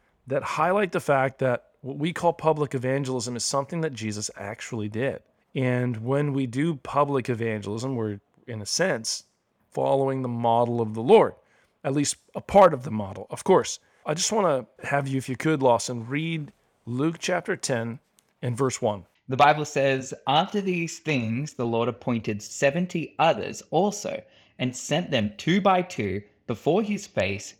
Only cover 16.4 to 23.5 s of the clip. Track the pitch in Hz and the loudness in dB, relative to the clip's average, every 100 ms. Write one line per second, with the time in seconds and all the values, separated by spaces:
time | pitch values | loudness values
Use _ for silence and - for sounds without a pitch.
16.4 | 139 - _ _ - 123 156 165 - 175 | -8 -16 _ _ -8 -2 -2 -2 -2 -2
17.4 | 170 185 - 120 117 117 _ _ _ _ | -2 -4 -2 -2 -2 -8 _ _ _ _
18.4 | 127 117 131 - 113 101 - _ - 135 | -6 0 0 0 -2 -2 -8 _ -4 6
19.4 | 147 151 147 143 135 131 127 - - 147 | 6 6 0 0 2 2 -4 -6 0 2
20.4 | 196 208 190 175 165 - 160 139 113 117 | 2 0 -2 -2 -4 -6 -2 0 0 -2
21.4 | 151 - 117 113 117 113 - 117 117 101 | -4 -4 -2 0 0 -2 -2 -2 -2 -4
22.4 | - - 139 160 180 175 - - 160 151 | -8 0 0 2 -2 -4 -6 2 2 2
23.4 | - | -2